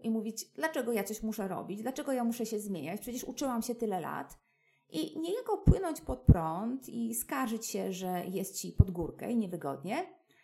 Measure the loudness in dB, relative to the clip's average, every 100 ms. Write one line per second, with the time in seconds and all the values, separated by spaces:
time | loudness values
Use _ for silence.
0 | -2 -2 -2 -6 -10 -4 -2 0 0 0
1 | 0 -4 -4 -2 -2 -4 -4 -4 -4 -4
2 | -2 0 2 0 -2 -2 -2 -4 -4 -6
3 | -6 -6 -6 -4 0 0 -2 0 0 0
4 | -2 -4 -8 -14 _ _ _ _ _ -4
5 | -4 -2 -2 -2 0 4 8 8 4 -2
6 | -6 4 8 8 6 -2 -2 -6 -6 -6
7 | -4 -4 -4 -2 -2 -2 -4 -4 -4 -2
8 | -2 -2 -2 -4 -4 -6 4 6 6 4
9 | -4 -4 -2 0 0 -2 -4 -4 -4 -4
10 | -4 -10 _ _